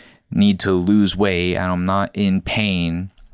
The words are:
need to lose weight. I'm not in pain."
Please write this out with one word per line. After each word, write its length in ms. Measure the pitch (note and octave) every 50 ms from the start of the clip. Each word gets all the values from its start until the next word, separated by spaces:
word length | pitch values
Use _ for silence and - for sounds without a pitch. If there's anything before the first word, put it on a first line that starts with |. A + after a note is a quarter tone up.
| - - _ _ _ _ -
need 240 | - G2+ G#2 F#2+ F2+
to 120 | - G2
lose 420 | F#2 F2+ F2 G2 G#2 G#2+ G2+ F#2 F2+
weight. 400 | F#2 G#2 G2 F#2 F2 F2+ F2+ F2
I'm 280 | E2 F#2 F2+ F2+ F2+ F2+
not 240 | F#2+ F#2+ G2 G2+ - -
in 260 | G2+ G#2 G2 F#2+ F#2+
pain." 720 | - - - A#2 G#2+ G2+ F#2 F2 E2+ E2 E2 F2 F#2 F#2+ - - - -